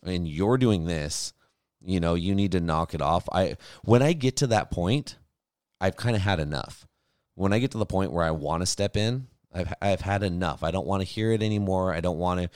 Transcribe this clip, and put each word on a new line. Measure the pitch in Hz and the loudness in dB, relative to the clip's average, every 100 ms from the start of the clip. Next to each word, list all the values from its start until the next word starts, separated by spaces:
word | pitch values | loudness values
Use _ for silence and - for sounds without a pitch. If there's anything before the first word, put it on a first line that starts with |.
and | 90 90 82 | -6 -4 -4
you're | 76 101 127 | 0 2 4
doing | 123 98 82 | 4 2 0
this, | 80 76 - - - _ _ _ _ | -4 -4 -6 -8 -12 _ _ _ _
you | 92 92 | -2 0
know, | 82 | 2
you | 87 90 | 2 2
need | 98 101 | 2 2
to | 90 | 0
knock | 85 80 82 | 0 0 0
it | 78 | -2
off." | 71 85 - | 0 0 0
I, | 92 92 - - - | 0 0 -2 -14 -4
when | - 120 | 4 6
I | 143 | 4
get | 170 131 - | 2 0 0
to | 135 | 2
that | 107 - | 2 0
point, | - 87 139 - - _ _ _ _ _ - | -2 0 0 -2 -14 _ _ _ _ _ -2
I've | 95 - | -2 0
kinda | 120 107 | 0 0
had | 101 87 | 2 0
enough. | 73 71 - - - _ _ _ _ - | -2 -4 -8 -14 -20 _ _ _ _ -2
When | 98 | 0
I | 107 | 2
get | 131 | 0
to | 113 | -2
the | 104 | -2
point | 95 95 | 0 0
where | 85 | 0
I | 82 | 0
wanna | 80 73 82 90 | 0 -2 -2 -2
step | - 101 104 | -2 -2 0
in, | 107 127 131 _ _ | -2 -2 -8 _ _
I've, | 92 92 - | -6 -6 -2
I've | 101 92 | 0 0
had | 95 98 | 0 0
enough. | 101 87 87 64 | 0 -2 -2 -2
I | 80 | -2
don't | 90 71 | -2 -2
wanna | 98 | -2
hear | 90 - 110 | -2 -2 0
it | 110 | 2
anymore. | 107 104 98 92 92 | 2 0 0 0 0
I | 85 | 0
don't | 90 80 | -2 0
wanna, | 90 90 87 | 0 0 -2